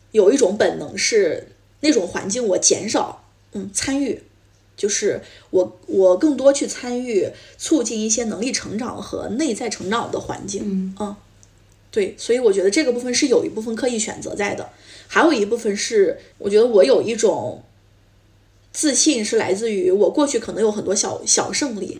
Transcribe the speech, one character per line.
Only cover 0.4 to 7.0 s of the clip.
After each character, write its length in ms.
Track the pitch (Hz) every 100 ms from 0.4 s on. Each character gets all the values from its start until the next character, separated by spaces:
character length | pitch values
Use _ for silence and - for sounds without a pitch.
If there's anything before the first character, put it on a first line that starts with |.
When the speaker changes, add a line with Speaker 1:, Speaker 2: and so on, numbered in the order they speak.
| 185 202
Speaker 1:
本 220 | 190 -
能 180 | - 190
是， 520 | - 226 180 - - _ _ _
那 120 | 302
种 140 | 240 170
环 200 | 202 185
境 200 | 240 233
我 100 | 180
减 320 | - - 208
少， 340 | 240 - - _ _ _
嗯， 180 | 202 196
参 320 | - - 269
与。 200 | 269 - - _ _ _ _ -
就 140 | 208
是 320 | - 208 135 - - _
我， 280 | 185 180 - -
我 320 | 202 185 180
更 180 | 320 254
多 160 | 269
去 140 | 277 220
参 340 | - 247
与 300 | 247